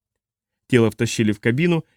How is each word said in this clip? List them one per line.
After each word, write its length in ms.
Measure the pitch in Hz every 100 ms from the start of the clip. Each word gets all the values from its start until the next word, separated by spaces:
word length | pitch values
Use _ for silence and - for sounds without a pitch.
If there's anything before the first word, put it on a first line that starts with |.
| _ _ _ _ _ _ -
Тело 220 | 123 110
втащили 420 | - 117 - 107
в 80 | 101
кабину, 440 | 120 127 175 165 -